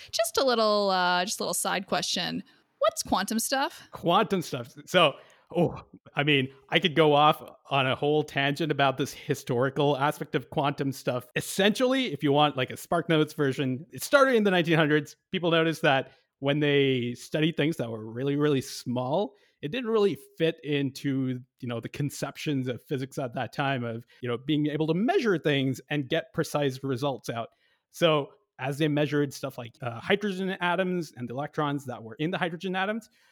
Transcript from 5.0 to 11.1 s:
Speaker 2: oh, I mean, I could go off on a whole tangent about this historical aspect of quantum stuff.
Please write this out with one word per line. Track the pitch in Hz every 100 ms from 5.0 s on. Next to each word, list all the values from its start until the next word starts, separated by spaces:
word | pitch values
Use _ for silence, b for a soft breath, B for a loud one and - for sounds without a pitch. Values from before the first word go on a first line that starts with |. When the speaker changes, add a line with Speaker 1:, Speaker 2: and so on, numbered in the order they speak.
| 156 - B B B 175
Speaker 2:
oh, | 143 - - - -
I | -
mean, | 143 143 131 b b
I | 165
could | 175
go | 147 156
off | 143 151 156 - - -
on | 139 131
a |
whole | 120 147 151
tangent | 147 143 139 143 160
about | 143 139 131
this | 135
historical | - - 135 - 123 135 139 143 135
aspect | 143 - 156
of | 147 -
quantum | 165 143 143 139
stuff. | - -